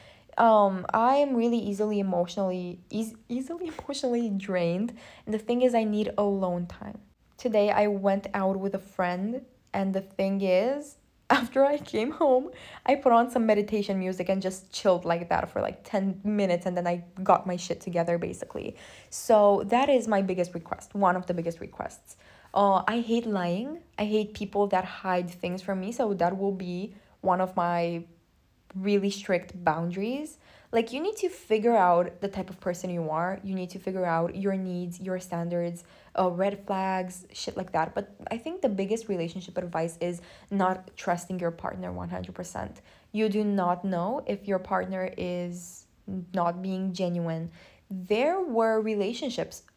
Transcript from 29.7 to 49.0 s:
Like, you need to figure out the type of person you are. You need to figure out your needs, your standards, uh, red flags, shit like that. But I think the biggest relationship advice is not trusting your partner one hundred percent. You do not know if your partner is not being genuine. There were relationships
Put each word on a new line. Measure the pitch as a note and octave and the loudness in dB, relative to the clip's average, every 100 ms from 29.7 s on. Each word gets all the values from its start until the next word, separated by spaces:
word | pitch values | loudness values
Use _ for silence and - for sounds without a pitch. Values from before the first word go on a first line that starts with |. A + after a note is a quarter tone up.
| D#3 E3+ F#3 G#3+ C4+ D4+ - _ - _ | 0 -2 -2 -4 -4 -8 -14 _ -20 _
Like, | A3+ A#3 | 0 0
you | B3+ | -2
need | F4+ G#4+ | -4 -2
to | F#4 | -4
figure | - - A3 A3+ A3+ | -4 -2 2 4 6
out | F3+ F3 F3+ - | 6 6 2 -2
the | G3 | -6
type | G3 F#3 | -6 -8
of | F#3+ | -6
person | F#3+ F3 F3+ | -6 -6 -4
you | F3 D#3 | -4 -2
are. | D#3 F3 F#3+ | -2 -2 -4
You | G3 F#3+ | -6 -6
need | F3+ | -6
to | G3 | -8
figure | - F#3 | -6 -2
out | F3 E3 E3+ - | 0 0 0 -2
your | G3 F#3+ | -2 -2
needs, | F#3 F3+ F3+ F3 | -4 -4 -6 -8
your | F#3+ F#3 | -6 -6
standards, | F3+ E3+ E3+ F3 F3 E3+ - - - - | -6 -6 -2 -2 -4 -6 -14 -20 -6 0
uh, | F#3 | 0
red | F3 G3 G3+ | 2 -2 -2
flags, | - F#3+ F#3+ F#3 F#3 F#3 - | -6 -4 -2 -2 -6 -10 -16
shit | - - - | -12 -10 -8
like | F3+ | -4
that. | D#3+ E3 | -2 -2
But | - G3+ - - | -4 -10 -10 -10
I | A#3 | -8
think | D#4+ F#4 | -8 -2
the | C4 | -2
biggest | G3 G3 A3+ A3 | 0 -2 -2 -2
relationship | F#3 E3+ F#3 F3+ - | -4 -4 -8 -10 -8
advice | F3 E3 E3 E3 | -4 -2 -4 -4
is | F3 F3 - - - | -6 -6 -10 -20 -4
not | G3 F#3 F#3 - - | 2 2 0 -6 -6
trusting | - F3 - F3+ | -2 -2 -4 -4
your | E3+ | -4
partner | E3 F3+ F#3 F3+ | -4 -8 -8 -8
one | F3+ F3+ | -8 -8
hundred | F3+ F#3 F3+ | -8 -8 -10
percent. | F3+ - - - - - _ | -10 -8 -10 -12 -20 -20 _
You | G#3+ A3 | -2 0
do | G3+ | 0
not | G#3 G3 F3 F3+ | 0 2 2 0
know | G3 F3+ F3+ C#4 - | 0 0 0 -2 -4
if | G3+ G3+ | -4 -2
your | F#3 | -2
partner | F#3+ F#3 F#3 F#3+ F#3 F#3 | 0 -2 -2 -4 -4 -4
is | F3+ F3 F3 F3 F3 - _ _ - F#3+ E3+ | -6 -4 -6 -8 -14 -20 _ _ -10 -10 -6
not | F#3 E3+ F3 | -2 0 -2
being | F#3+ F#3 F#3+ | -4 -4 -4
genuine. | F3+ F3+ F3 E3 D#3+ E3 - - _ - | -2 -2 -2 -2 -4 -6 -12 -20 _ -12
There | F#3+ F3+ G#3+ C#4+ F#4+ | -8 -2 2 2 2
were | F4 A3+ A3+ A3 | 0 2 4 2
relationships | A3 G#3 | 0 0